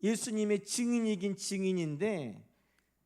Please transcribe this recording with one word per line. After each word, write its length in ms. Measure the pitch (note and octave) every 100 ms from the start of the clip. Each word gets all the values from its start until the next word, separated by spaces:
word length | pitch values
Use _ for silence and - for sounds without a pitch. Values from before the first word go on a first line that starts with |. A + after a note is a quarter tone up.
예수님의 600 | G3 A3 - G#3+ G#3 G#3
증인이긴 720 | G3+ - A#3+ A#3+ A3+ G#3 G3+ G3
증인인데 1120 | - G3 F#3+ F#3 D#3+ D3 G#3 F#3+ B2+ G2 - _ _ _ _ _